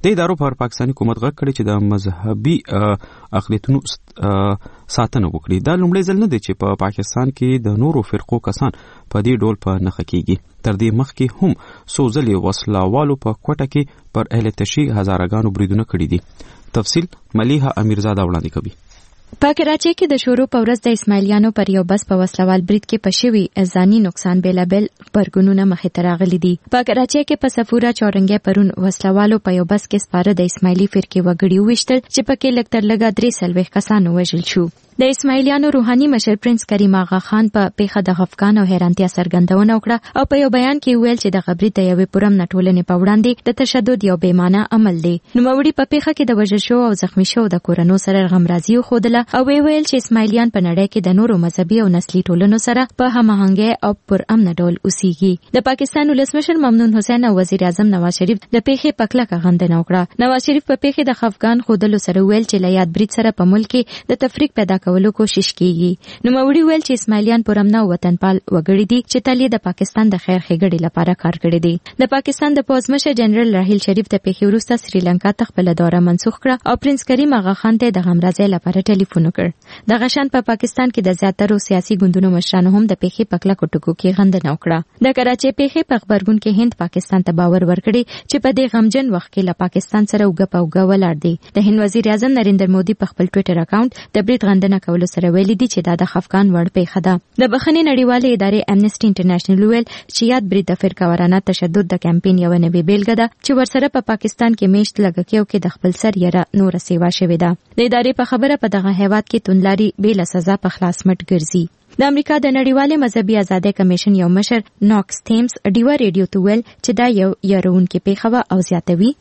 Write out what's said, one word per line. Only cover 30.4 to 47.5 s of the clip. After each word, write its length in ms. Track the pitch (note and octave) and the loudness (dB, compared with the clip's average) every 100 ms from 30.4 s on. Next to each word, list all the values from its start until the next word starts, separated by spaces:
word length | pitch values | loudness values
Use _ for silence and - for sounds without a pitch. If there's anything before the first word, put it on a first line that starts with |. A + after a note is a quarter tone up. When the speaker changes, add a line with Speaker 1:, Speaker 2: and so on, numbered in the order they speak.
Speaker 2:
اسماعیلي 460 | F3+ - F#3 F3+ G3 | -2 0 0 2 0
فرقې 340 | G3 - F#3 F3+ | -2 -2 -2 0
وګړي 320 | E3+ F#3+ F#3 | 0 2 2
وویشتل 400 | G#3 A#3 - B3+ | 2 0 0 -2
چې 220 | - - B3 | -2 -4 -2
پکې 200 | C4+ C4+ B3 | -2 0 -2
لږ 100 | A3+ | -2
تر 100 | A3+ | -2
لږه 280 | G#3 A3 A3+ | 0 0 0
درې 200 | G#3 B3 - | 0 -2 -2
څلوېښت 320 | F3 F3+ F3+ | -2 -2 -2
کسان 340 | G3+ - G#3+ F3 | -4 0 2 2
ووژل 340 | F3 F3+ E3 | 0 0 -4
شو. 260 | E3+ - E3+ _ _ - | -2 -2 -2 _ _ -2
د 40 | |
اسماعیلیانو 680 | C4 C4+ C#4 C4+ C4+ C#4+ D4 | -2 0 0 0 2 2 2
روحاني 360 | C#4 A#3 B3 D4 | 2 2 2 2
مشر 300 | B3+ A3 G#3 | 2 0 0
پرنس 240 | A#3+ A#3 - | 0 -2 0
کریم 280 | G#3 G3+ | 0 2
آغا 240 | F#3+ F3+ F#3 | 2 0 -2
خان 300 | - G#3+ A3+ | -2 0 0
په 220 | G#3+ F#3+ - | 0 -2 -2
پیښه 200 | G3+ G#3+ | -4 -2
د 120 | G3 F3+ | -2 -2
خفګان 400 | F#3 - G3+ G#3+ | -2 0 2 2
او 60 | |
حیرانتیا 420 | F#3+ F3+ F3 F3 F#3 | 2 2 0 0 0
څرګندونه 640 | - F3 F3+ F3 F#3+ G#3+ | -2 -2 0 2 2 2
وکړه 240 | A3 G#3+ A#3 - - | 2 -2 -6 -4 -4
او 80 | |
په 120 | C4+ C#4 | 0 0
یو 120 | C#4 | 2
بیان 280 | B3 B3+ D4 | 2 0 -2
کې 180 | C4+ A#3+ | 0 2
وویل 200 | A#3 A#3+ | 2 0
چې 120 | G3+ | -2
دغه 260 | F#3+ F3+ | -2 -4
برید 180 | F3 G#3+ | -2 -2
د 60 | G3 | 0
یوې 280 | F#3 F3+ F#3+ | 0 2 0
پرامنه 320 | - G#3 G3+ | 0 2 2
ټولنې 380 | F3 F#3 F#3 F3+ | 0 0 2 2
په 120 | F3 | 2
وړاندې 360 | F3+ F#3+ G#3+ A#3 A#3+ - | 0 2 2 2 0 -4
د 40 | |
تشدد 520 | A#3+ B3+ C4 G#3+ G3 | -2 0 0 0 0
یو 120 | G3+ F3+ | 0 0
بې 180 | F#3 | 2
معنی 280 | F3+ F3+ F#3+ G#3+ | 2 2 2 2
عمل 300 | A3+ G#3+ E3+ | 2 2 0
دی. 180 | E3 E3+ _ B3 | -2 -4 _ 0
نوموړي 360 | B3 C4 D4 D4 | 2 2 0 0
په 80 | |
پیښه 280 | C4+ D4 D#4 | -2 -2 -2
کې 120 | D#4 | -2
د 60 | C4 A3 | 0 2
وژل 180 | G#3 G3+ | 2 0
شوو 300 | - A#3+ A#3+ | 0 0 2
او 60 | |
زخمي 320 | G3+ F#3 - | 0 -2 0
شوو 240 | F#3+ - | 0 0
د 100 | A3 | 0